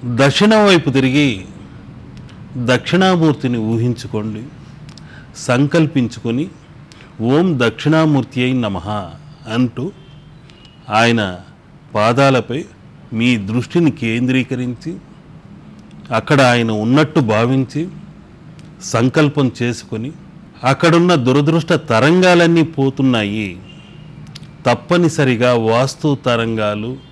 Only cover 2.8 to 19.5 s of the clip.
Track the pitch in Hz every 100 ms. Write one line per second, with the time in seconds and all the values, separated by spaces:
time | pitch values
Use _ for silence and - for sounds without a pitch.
2.8 | - 175 190 180 160 147 135 120 110 113
3.8 | 123 117 110 110 107 107 131 - - -
4.8 | - - - - - - - 123 143 170
5.8 | 156 139 117 - 117 117 180 - - -
6.8 | - - - - 113 139 185 147 120 110
7.8 | 147 160 160 143 117 123 127 131 113 95
8.8 | 90 104 87 - - - - 117 123 120
9.8 | 147 - - - - - - - - -
10.8 | - 107 117 117 101 90 - - - -
11.8 | - 107 107 123 139 131 110 131 - -
12.8 | - - - 110 120 120 98 117 117 175
13.8 | 165 107 113 113 127 131 123 123 123 120
14.8 | - 185 - - - - - - - -
15.8 | - - - 113 - 143 127 120 113 107
16.8 | 110 135 156 165 120 107 120 135 131 147
17.8 | 175 - - - - - - - - -
18.8 | - 113 127 143 151 147 135